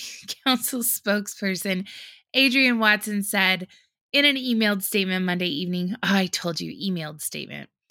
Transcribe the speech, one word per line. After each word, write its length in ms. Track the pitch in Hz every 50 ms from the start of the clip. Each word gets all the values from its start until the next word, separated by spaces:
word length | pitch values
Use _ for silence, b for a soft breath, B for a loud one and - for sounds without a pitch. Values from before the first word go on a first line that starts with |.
| - - -
<laughs> 280 | - - - - _ -
Council 340 | 262 254 240 - - - 247
spokesperson 1080 | 226 - - - - 208 202 208 202 - - - 208 190 190 175 - 196 185 185 196 B B B B B B B B B -
Adrian 460 | 254 269 269 240 277 262 247 240 226
Watson 420 | 220 214 208 208 - 214 208 202
said 460 | 196 - - 202 190 185 185 180 185 b b b b b b _ _ - -
in 100 | 285 285
an 140 | 285 269
emailed 460 | 269 254 254 233 220 220 208 208 196 196
statement 420 | - - 202 190 185 185 185 185
Monday 240 | 180 180 180 180 175
evening, 460 | 143 147 180 175 180 180 180 180 220
oh, 20 | - -
I 240 | 190 202 196 185
told 340 | 175 - - - 175 165 -
you, 100 | 170 160
emailed 500 | - - 180 196 185 170 156 151 156 151
statement, 480 | - - - 151 143 - 143 147 - - _ _ _ _